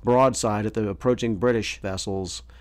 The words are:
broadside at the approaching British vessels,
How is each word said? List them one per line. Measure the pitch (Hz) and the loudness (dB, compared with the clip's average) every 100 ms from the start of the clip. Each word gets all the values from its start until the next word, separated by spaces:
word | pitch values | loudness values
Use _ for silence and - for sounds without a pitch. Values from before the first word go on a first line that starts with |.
broadside | 120 123 131 120 117 104 107 | 2 4 4 2 0 0 -2
at | |
the | 113 107 | -2 -4
approaching | 95 127 123 117 104 | -2 0 0 0 0
British | 120 117 101 - | 2 2 -2 -6
vessels, | 98 95 - 95 92 - - - | -8 -6 -4 -4 -6 -10 -14 -20